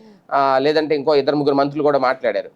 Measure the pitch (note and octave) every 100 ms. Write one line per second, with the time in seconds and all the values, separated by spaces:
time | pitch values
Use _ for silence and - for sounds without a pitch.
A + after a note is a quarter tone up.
0 | - - - C#3 C#3 C3+ C#3+ D#3 D3+ D3+
1 | D3 C#3+ C3 D3 C#3+ C#3 C#3+ D3 D3 C#3+
2 | B2+ C3 A#2+ G2 E2